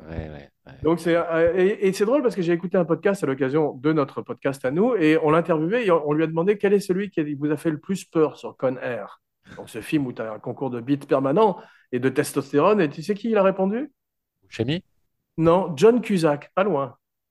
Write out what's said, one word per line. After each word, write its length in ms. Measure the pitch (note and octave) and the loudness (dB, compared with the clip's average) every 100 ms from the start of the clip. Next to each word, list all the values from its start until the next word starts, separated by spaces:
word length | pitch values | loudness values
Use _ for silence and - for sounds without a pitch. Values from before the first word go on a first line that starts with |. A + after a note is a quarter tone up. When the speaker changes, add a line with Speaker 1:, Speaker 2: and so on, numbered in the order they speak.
| D#2 E2 | -14 -10
Speaker 1:
ouais, 120 | D#2 | -10
ouais, 200 | D2 C#2+ _ - | -14 -20 _ -20
ouais. 60 | C3+ | -6
Speaker 2:
Donc 180 | C#3+ E3+ | -2 0
c'est, 140 | E3+ E3+ | 0 0
euh, 360 | E3 E3 E3+ F3+ | 0 0 2 4
et, 300 | F#3 A3 F#3+ | 2 2 0
et 60 | |
c'est 120 | F#3+ G#3 | 0 2
drôle 160 | C#4+ | 2
parce 100 | B3+ G3 | 0 0
que 60 | |
j'ai 120 | E3+ | 0
écouté 240 | E3+ F3+ F#3+ | -2 0 0
un 80 | E3 | 0
podcast 380 | D#3+ G3+ G3 | 0 0 0
à 40 | C#3 | -2
l'occasion 460 | C3+ C3 D3+ D3 | -2 0 0 -2
de 180 | C3 D3 | -2 0
notre 300 | D#3 C3+ - | 0 -2 -4
podcast 420 | G#2+ A#2 C#3 C3+ | -10 -6 -6 -4
à 80 | C3 | -2
nous 240 | D#3 A#3 A3 | 0 0 2
et 220 | D#3 D#3+ | 2 4
on 100 | D#3 | 4
l'interviewait 540 | D#3+ E3+ D#3+ D#3+ A#3+ G#3+ | 2 2 0 0 0 2
et 60 | |
on, 160 | E3+ D3 | 2 2
on 60 | |
lui 100 | D3+ | 0
a 40 | D#3+ | 0
demandé 300 | E3 F#3 G#3 | 0 0 0
quel 140 | G3+ | 2
est 60 | G3+ | 2
celui 300 | F#3+ F#3 G3+ | 0 -4 -4
qui 260 | - D3+ C#3 | -4 -4 -4
vous 160 | D3 | -4
a 60 | D3+ | -2
fait 120 | E3 | -4
le 60 | D3+ | -4
plus 260 | - F#3+ - | -6 -8 -4
peur 320 | E3 D3+ - | 0 0 -2
sur 180 | A2+ - | -16 -4
Con 220 | C3 B2+ | -4 -4
Air. 400 | B2+ A2+ F#2+ - _ _ - - | -8 -8 -10 -18 _ _ -20 -20
Donc 100 | G#2 | -16
ce 120 | A2+ | -14
film 260 | G#2 D#3 C3 | -4 -2 -2
où 60 | |
t'as 200 | A#2+ A2+ | -6 -10
un 60 | G#2+ | -10
concours 300 | - A#2+ C3+ | -10 -8 -6
de 100 | A#2+ | -6
beats 260 | A#2+ C#3+ - | -4 -4 0
permanent 520 | C#3 C3+ E3+ A3 F3+ - _ _ | 0 2 2 2 0 -10 _ _
et 80 | B2 | -2
de 80 | C3 | -2
testostérone. 720 | C3+ C#3 C#3+ C#3 C#3+ F3 G#3+ | 0 -2 -4 -2 2 4 4
Et 80 | D#3 | 0
tu 120 | E3 | -2
sais 120 | D#3 G3+ | -6 -6
qui 160 | A#3 | 0
il 60 | G#3+ | 2
a 60 | |
répondu ? 480 | F#3+ F#3+ F#3+ A3+ D4+ _ _ _ _ _ _ | 2 2 -2 -2 -8 _ _ _ _ _ _
Speaker 1:
Buscemi ? 340 | - A2+ E3+ - _ _ _ _ - | -4 -4 -4 -8 _ _ _ _ 0
Speaker 2:
Non, 360 | E3 F3+ F3+ C#3 | 4 4 2 4
John 240 | G#3+ A#3+ | 6 6
Cusack, 520 | - F#3+ D#3+ C#3+ - - | 2 2 2 0 -4 -2
pas 80 | |
loin. 320 | G#3 D3 C3 - _ _ _ | 0 0 -4 -10 _ _ _